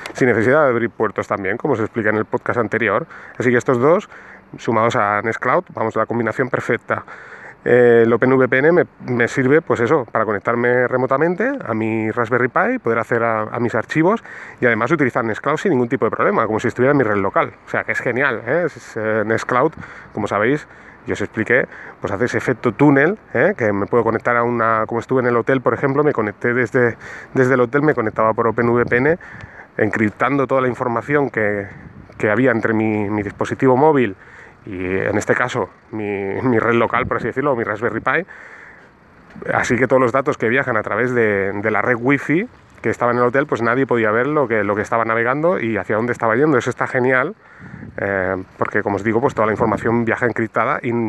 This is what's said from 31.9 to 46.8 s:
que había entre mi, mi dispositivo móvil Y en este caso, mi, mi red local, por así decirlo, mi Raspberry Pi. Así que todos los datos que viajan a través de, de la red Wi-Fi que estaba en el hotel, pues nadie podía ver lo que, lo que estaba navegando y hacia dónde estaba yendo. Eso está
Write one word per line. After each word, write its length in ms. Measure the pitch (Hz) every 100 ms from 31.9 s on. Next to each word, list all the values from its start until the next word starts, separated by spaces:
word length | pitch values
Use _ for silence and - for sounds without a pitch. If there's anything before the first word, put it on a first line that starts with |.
| - - -
que 140 | 107
había 180 | 107 131
entre 240 | 113 107
mi, 340 | 110 110 107 101
mi 140 | 104
dispositivo 560 | 101 - 104 110 131 127
móvil 380 | 156 143 113 95 - - - - -
Y 320 | 92 92 95
en 180 | 107 104
este 160 | -
caso, 360 | 120 123 123 92 - -
mi, 500 | 110 104 98 98 101
mi 180 | 123 110
red 160 | 113 117
local, 300 | 110 117 123
por 100 | 117
así 100 | 127
decirlo, 280 | 127 143 120
mi 80 |
Raspberry 360 | 98 104 113 110
Pi. 260 | 131 147 185 - - - - - - - - - - - -
Así 220 | 110 - 120
que 100 | 127
todos 140 | 131
los 100 | 123
datos 260 | 131 139 127
que 120 | 113
viajan 260 | 131 135 110
a 40 |
través 340 | 101 101 127 120
de, 360 | 110 98 98
de 180 | 98 107
la 100 | 101
red 140 | 110 120
Wi-Fi 520 | 123 143 - 156 240 - - -
que 80 | 117
estaba 220 | 104 120
en 80 | 120
el 40 |
hotel, 220 | 123 135 151
pues 160 | 113
nadie 240 | 117 123 131
podía 260 | 123 107
ver 160 | 110 131
lo 200 | 151 123
que, 160 | 110
lo 120 | 101 104
que 60 |
estaba 240 | 95 117 113
navegando 540 | 113 117 143 165 190
y 180 | 113 101
hacia 180 | 92 107
dónde 160 | 120
estaba 240 | 117 117 113
yendo. 220 | 156 127
Eso 120 | 123
está 180 | 117